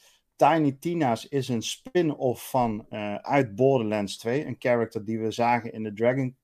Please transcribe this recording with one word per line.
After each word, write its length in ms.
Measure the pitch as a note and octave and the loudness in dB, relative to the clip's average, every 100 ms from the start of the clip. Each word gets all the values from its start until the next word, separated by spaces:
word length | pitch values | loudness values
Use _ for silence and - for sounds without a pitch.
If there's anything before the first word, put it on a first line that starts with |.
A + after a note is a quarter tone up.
| _ _ _ _ | _ _ _ _
Tiny 360 | C#3+ D#3+ D3 | 4 6 2
Tina's 560 | C3+ E3 E3+ C3+ - - | 0 -4 0 0 0 -2
is 200 | C#3+ B2+ | -4 -2
een 140 | A#2 | -4
spin-off 880 | A2 - - F3+ E3 C#3+ C3+ A2+ - | -4 -10 -2 0 2 0 -2 -2 -2
van, 360 | C3 A#2 G#2+ - | 0 0 -2 -8
eh, 260 | A2+ G#2 | -8 -6
uit 400 | G2+ - C#3 A#2+ | -6 0 0 0
Borderlands 600 | G2+ C3+ C3+ G#2+ G#2+ G2 - | 2 2 4 2 0 -2 -4
twee, 280 | A2+ C3+ C#3+ | -4 -4 -4
een 100 | A#2+ | -4
character 460 | B2+ A#2+ A2+ A2+ | 0 0 0 -4
die 140 | G#2 A2+ | -6 -4
we 120 | A2 | -4
zagen 420 | G#2+ A#2 A#2+ A2+ | 0 2 2 -2
in 100 | A2 | -8
de 100 | A2 | -8
Dragon 440 | G2+ A#2 C3+ B2+ - | 0 0 2 -2 -6